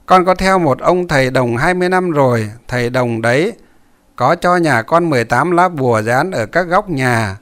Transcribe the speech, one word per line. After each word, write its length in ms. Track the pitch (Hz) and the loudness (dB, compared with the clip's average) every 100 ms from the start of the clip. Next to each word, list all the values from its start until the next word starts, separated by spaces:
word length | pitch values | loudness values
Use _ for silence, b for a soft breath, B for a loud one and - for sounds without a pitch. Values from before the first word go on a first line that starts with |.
| - | 2
Con 180 | 185 | 2
có 100 | 180 | 4
theo 240 | 185 190 190 | 0 0 2
một 200 | 160 127 | 2 0
ông 300 | - 180 175 | 0 0 0
thầy 220 | 143 127 | 0 0
đồng 260 | 131 123 117 | 0 0 0
hai 180 | 160 | 0
mươi 140 | 185 180 | 0 0
năm 220 | 185 180 | 0 0
rồi. 400 | 147 131 117 107 113 - | 0 2 0 -4 -10 -8
Thầy 220 | 123 120 | -4 -2
đồng 320 | 127 120 113 | -2 -2 -2
đấy 300 | 117 131 196 - b b b b _ - | 0 0 -2 -6 b b b b _ -2
có 180 | 127 | 0
cho 220 | 175 180 175 | 0 0 2
nhà 260 | 160 120 | 2 0
con 280 | 110 165 170 | 0 0 2
mười 140 | 131 | 0
tám 260 | 113 123 165 | 0 0 2
lá 180 | 170 180 | 2 0
bùa 340 | 156 127 113 | 0 0 0
dán 280 | 110 127 180 | 0 0 0
ở 160 | 139 107 | -4 -2
các 160 | 165 | -2
góc 280 | 180 180 208 | 0 -2 -2
nhà 460 | 139 127 117 107 95 | -2 0 0 -2 -6